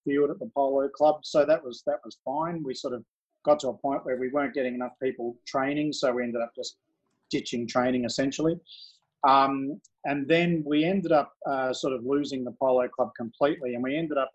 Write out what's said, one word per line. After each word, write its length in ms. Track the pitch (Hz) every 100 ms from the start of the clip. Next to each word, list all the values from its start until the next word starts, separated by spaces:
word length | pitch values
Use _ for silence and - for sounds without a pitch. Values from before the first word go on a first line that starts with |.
Field 280 | 147 143 143
at 80 | 123
the 120 | 117
Polo 360 | 143 139 135 139
Club. 300 | - 151 151
So 220 | - 156 143
that 180 | 160
was, 200 | 131 117 -
that 140 | 147
was 140 | 113 - -
fine. 380 | 143 165 170
We 100 | 139
sort 200 | 123 139
of 120 | 120 - _ _ _ -
got 140 | 147
to 100 | 131
a 80 | 117
point 280 | 143 143 135
where 120 | 127
we 120 | 127
weren't 240 | 143 139
getting 220 | 139 127 123
enough 160 | 123 -
people 360 | 131 127 120 120 -
training, 460 | 139 135 147 151
so 180 | 139 135
we 120 | 123
ended 180 | 120 117
up 100 | 117 -
just 200 | 101 - _ _ _ _ -
ditching 360 | 143 - 120 117
training 360 | 127 127 127
essentially. 560 | 117 - 135 135 156 170 - - - _ _ _ 139
Um, 540 | 135 139 139 135 170 - _ 147
and 220 | 143 135
then 360 | 165 175 165 143
we 200 | 147 165
ended 260 | 196 165
up, 200 | 151 139 - -
uh, 260 | 135 131
sort 200 | 123 147
of 120 | 127 123
losing 380 | 143 135 135
the 120 | 123 113
Polo 260 | 131 127 127
Club 220 | - 113 -
completely, 560 | 117 - 143 160 127
and 100 | 120
we 140 | 127 147
ended 200 | 165 143
up 120 | 131